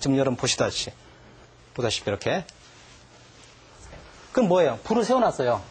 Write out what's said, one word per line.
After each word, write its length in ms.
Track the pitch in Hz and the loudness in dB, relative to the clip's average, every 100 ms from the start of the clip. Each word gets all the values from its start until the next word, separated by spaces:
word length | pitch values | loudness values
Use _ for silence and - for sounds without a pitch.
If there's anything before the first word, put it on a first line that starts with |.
지금 160 | 139 135 | 0 2
여러분 200 | 135 123 | 2 0
보시다시피, 560 | 123 - 110 - - - - - - - - - - | -2 0 -2 -2 -8 -12 -20 -20 -20 -20 -20 -20 -16
보다시피 340 | - 117 - - | -4 -4 -2 -4
이렇게. 360 | 101 117 175 - - - - - - - - - - - - - - - - - - - | -4 -2 -4 -6 -20 -20 -20 -20 -20 -20 -20 -20 -20 -20 -20 -20 -20 -20 -20 -20 -20 -6
그럼 160 | - 202 | 0 4
뭐예요? 300 | 180 147 117 | 4 4 0
불을 200 | - 226 | -2 0
세워놨어요. 560 | 214 254 202 - 123 110 - | 2 2 2 0 0 0 -4